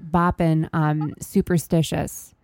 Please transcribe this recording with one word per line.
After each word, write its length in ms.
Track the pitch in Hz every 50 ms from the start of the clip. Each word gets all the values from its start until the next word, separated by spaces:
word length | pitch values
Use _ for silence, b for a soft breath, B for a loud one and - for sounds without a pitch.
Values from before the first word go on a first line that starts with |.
| - 160
bopping, 600 | 160 170 170 180 175 - 175 165 160 160 156 - -
um, 420 | 165 156 151 151 156 151 147 - -
Superstitious 1120 | - - - 196 185 - 180 165 - - 170 165 151 - 165 160 151 - - - - - _ _